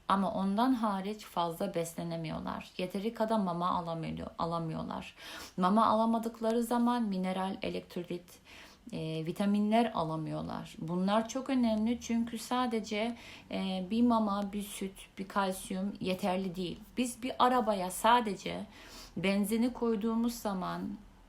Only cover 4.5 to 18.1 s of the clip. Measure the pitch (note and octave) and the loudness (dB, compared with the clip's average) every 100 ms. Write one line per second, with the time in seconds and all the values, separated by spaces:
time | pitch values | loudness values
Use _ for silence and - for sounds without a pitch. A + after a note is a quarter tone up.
4.5 | E3+ D#3+ D#3 - - - - - - - | -2 -4 -6 -6 -8 -10 -14 -16 -14 -10
5.5 | - F#3 G#3+ A3 G#3+ A3+ A3+ A3+ - A3+ | 2 4 6 6 6 4 2 -2 -2 0
6.5 | A#3 A#3 A#3+ A#3+ A#3+ A3 F#3 F#3 F#3 F#3+ | 2 2 2 2 2 0 0 0 0 -2
7.5 | - - F3+ F3+ F#3 E3+ F3 - - - | -4 -4 -6 -6 -8 -6 -8 -12 -20 -20
8.5 | - - - - D#3+ D#3+ D#3+ D#3+ F3+ G3+ | -20 -20 -20 -10 -6 -4 -4 -4 0 2
9.5 | G#3 G#3 A3+ A#3 - D#3+ D#3+ D3+ D#3 E3 | 4 4 4 4 2 0 -2 -4 -4 -4
10.5 | - E3 - E3 F3 F#3+ G#3+ A3+ C4 B3+ | -6 -10 -8 -4 0 2 2 2 -4 0
11.5 | C4 A#3 G#3+ A3 A#3+ - A#3 A#3 A3+ - | 2 4 2 2 0 0 0 0 -4 -2
12.5 | B3 B3 A3+ G#3 G#3 A#3 A#3 - - - | 0 0 -2 -2 -2 -2 -4 -12 -18 -8
13.5 | F#3+ F#3+ F#3+ F#3 A3+ A#3+ A3+ G#3 G3+ G3 | -4 -2 -2 0 4 6 6 2 0 -2
14.5 | G#3 G3 - F#3+ - - - F#3+ G3+ G3 | -4 -6 -6 -8 -10 -16 -12 -4 0 0
15.5 | F#3+ - F#3+ G3+ - F#3 F#3 G3+ F#3 F#3+ | -2 -4 -4 -4 -4 -2 0 0 0 0
16.5 | F3 F3 - - - B3 - B3+ - B3 | -4 -6 -6 -6 -2 -2 -4 -4 4 4
17.5 | B3+ G#3+ G3+ F3+ - A3 | 6 4 0 -2 2 6